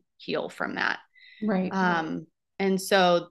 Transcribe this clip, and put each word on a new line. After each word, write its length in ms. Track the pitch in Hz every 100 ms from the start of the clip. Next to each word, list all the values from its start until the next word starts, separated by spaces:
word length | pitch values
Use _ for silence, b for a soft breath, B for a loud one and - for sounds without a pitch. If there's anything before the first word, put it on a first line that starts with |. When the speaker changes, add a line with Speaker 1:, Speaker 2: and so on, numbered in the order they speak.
| _ _
Speaker 1:
heal 320 | - 156 -
from 260 | - - -
that. 240 | - - - B B B
Speaker 2:
Right. 300 | 214 190 185
Speaker 1:
Um, 540 | 190 185 170 160 170 160 _ _ -
and 220 | 196 190
so 480 | 190 196 180 175 170